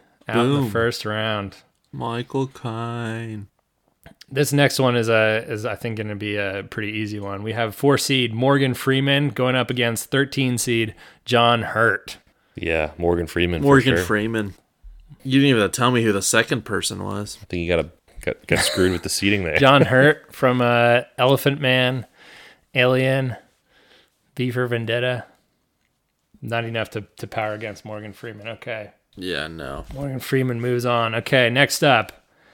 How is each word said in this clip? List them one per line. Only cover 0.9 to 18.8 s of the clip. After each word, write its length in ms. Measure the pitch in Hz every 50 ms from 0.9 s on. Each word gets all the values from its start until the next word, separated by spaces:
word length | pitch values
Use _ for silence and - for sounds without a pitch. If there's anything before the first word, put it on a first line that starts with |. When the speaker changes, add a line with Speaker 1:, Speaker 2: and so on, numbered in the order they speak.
| 117 - -
Speaker 1:
round. 500 | 107 107 110 107 110 107 104 98 92 - - _ _ _ _ _ _
Speaker 2:
Michael 560 | - 135 123 117 117 120 120 - - 135 135
Caine. 1000 | 131 - - - 120 113 117 117 117 120 117 117 113 113 113 113 113 110 104 101 - _ _ _ _ _ _ _ _ _ _ - - - - - -
Speaker 1:
This 220 | 131 139 147 139 139
next 260 | 143 143 127 - -
one 160 | 131 127 120
is 140 | 120 113 113
a, 340 | 113 110 110 110 110 113 113
is, 180 | - 117 104 107
I 100 | 120 104
think, 220 | - - 117 113
gonna 180 | 107 107 107 104
be 220 | 98 104 104 104
a 260 | 104 101 98 95 101 95 -
pretty 240 | - 117 107 104 107
easy 260 | 110 110 104 107 104
one. 240 | 101 98 98 98 104
We 80 | 110 107
have 220 | 117 117 107 101
four 220 | - - 143 139
seed 360 | 127 - - 139 131 123 117 110
Morgan 400 | 113 127 135 139 139 135 131 120
Freeman 560 | - - 135 131 135 135 139 139 139 147 139
going 260 | 113 - 127 127 127
up 140 | 127 120 -
against 400 | 120 123 120 117 113 - - -
thirteen 480 | - 135 139 135 - 139 131 127 123
seed 380 | 117 - 127 120 113 113 107 - - - - - _ _
John 360 | - 123 120 117 117 117 113 110
Hurt. 540 | - - 110 113 113 98 - - - - - _ _ _ _ _ _ -
Speaker 3:
Yeah, 360 | - 87 82 82 80 78 76 76
Morgan 300 | - 85 85 87 85 85
Freeman, 340 | 80 - 87 87 87 87 82
for 60 | 139
Speaker 2:
Morgan 300 | 139 139 135 - 135 87
Speaker 3:
sure. 60 | 85 92
Speaker 2:
Freeman. 480 | 92 110 104 104 113 113 110 104 98 92 - _ _ _ _ - - - - - - 143 - -
You 180 | 135 131 139
didn't 160 | 139 143 131
even 140 | 110 101 95
tell 200 | - - 123 123
me 100 | 127 120 113
who 100 | 110 101
the 80 | 98
second 420 | - - - 113 117 - 147 117 -
person 400 | - 107 101 98 - 98 95 95
was. 340 | 101 98 101 104 - - -
Speaker 3:
I 40 | -
think 160 | - - 87
you 60 | 85 85
gotta, 200 | 87 82 78 80 - _ _ _ - -
got, 260 | - - - - _
got 120 | - 82 82
screwed 320 | - - - 98